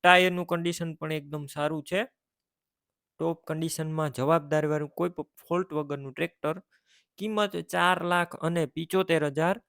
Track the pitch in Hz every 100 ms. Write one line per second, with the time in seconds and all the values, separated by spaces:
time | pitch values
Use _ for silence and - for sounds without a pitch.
0 | 180 180 185 180 170 175 170 170 165 156
1 | 156 156 143 151 143 - 147 156 143 185
2 | 247 _ _ _ _ _ _ _ _ _
3 | _ _ 165 165 - 156 165 - 156 156
4 | 151 123 139 165 147 151 151 151 147 -
5 | 175 170 - - - 175 185 151 147 143
6 | 135 135 165 _ 156 180 _ _ _ _
7 | _ - 214 214 208 180 170 180 175 180
8 | 175 175 170 - 160 170 147 - 165 190
9 | 185 160 147 143 165 214